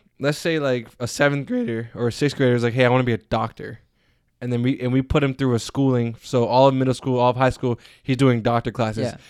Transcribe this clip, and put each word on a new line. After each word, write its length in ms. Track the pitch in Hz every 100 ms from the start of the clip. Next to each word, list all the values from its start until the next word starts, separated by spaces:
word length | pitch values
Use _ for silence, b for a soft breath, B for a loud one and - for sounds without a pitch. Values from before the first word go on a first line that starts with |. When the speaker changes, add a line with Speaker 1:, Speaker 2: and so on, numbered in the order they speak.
| _ -
Speaker 1:
let's 180 | 139 151
say, 220 | 175 160
like, 300 | 143 123 110 -
a 80 | 120
seventh 400 | - 143 143 131
grader 420 | 247 120 113 117
or 120 | - 120
a 20 |
sixth 240 | - 143
grader 180 | - 127
is 80 | 120
like, 100 | 117
"Hey, 100 | 123
I 60 | 123
wanna 160 | 127
be 80 | 123
a 40 | 110
doctor." 640 | - 113 117 - - 113 _ _ _ _ _ _
And 100 | 123
then 100 | 120
we, 160 | 123 135
and 100 | 98
we 100 | 131
put 220 | 131 151
him 100 | 139
through 180 | 127 131
a 40 | 117
schooling. 560 | - 139 135 123 117 113
So 240 | - 127
all 220 | 113 123 139
of 80 |
middle 180 | 131 131
school, 240 | 123 135 123
all 120 | 123
of 80 | 123
high 120 | 131
school, 300 | - 127 113 b b
he's 140 | - 127
doing 240 | 135 117
doctor 300 | 117 117 117
classes. 340 | 104 110 110
Speaker 2:
Yeah. 120 | 113 -